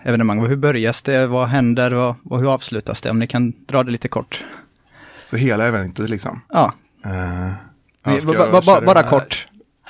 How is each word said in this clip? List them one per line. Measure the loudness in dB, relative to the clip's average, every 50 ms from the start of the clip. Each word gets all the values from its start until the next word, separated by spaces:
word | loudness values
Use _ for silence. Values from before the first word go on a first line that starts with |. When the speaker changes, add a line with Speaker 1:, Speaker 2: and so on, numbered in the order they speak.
| -2
Speaker 1:
evenemang. | -2 0 0 0 0 0 0 0
Hur | 0 0
börjas | 0 0 0 0 0 -2 -2 -4 -4
det? | -2 0 0 0 2
Vad | 0 0 0 0 0
händer? | 0 2 2 2 2 2 0 0
Vad, | 0 0 -2 -2 -4 -8 -8
och | -6 -4 -2
hur | 0 0 0
avslutas | -2 -4 -6 -8 -6 -6 -6 -6 -6
det? | -4 -2
Om | -2 -2
ni | -2
kan | -2 -2 -2 -2 -2 -4 -8 _
dra | -2 -2 -2
det | 0 -2
lite | -4 -6 -6 -6
kort. | -6 -6 -6 -8 -12 -14 -14 -16 -20 -20 -20 _ _ _ _ _ _ -20 -20 -20 -20 -20 -12
Speaker 2:
Så | -6 -4
hela | -2 0 0 0 0 0
eventet | 0 0 -2 -4 -6 -6 -6 -6 -6
liksom? | -6 -6 -8 -10 -12 -12 -12 -2
Speaker 1:
Ja. | 0 2 2 2 0 -6 _ _ _ _ -10
Speaker 2:
Eh, | -8 -6 -6 -6 -6 -6 -6 -6 -6 -8 -10 -14 -20 _ _ _ _ _ _ -2
Speaker 1:
Vi, | -2 -2
Speaker 2:
ja, | 0
ska | 0 2
Speaker 1:
ba-, | 2 2
Speaker 2:
jag | 4 4
Speaker 1:
ba-, | 4 4
ba-, | 6 6 6
Speaker 2:
köra | 6 6
Speaker 1:
bara | 6 6
Speaker 2:
den | 6 6
här? | 4
Speaker 1:
kort. | 2 2 2 -2 -6 -10 -10 -14 _ -20 _ _ _ _ _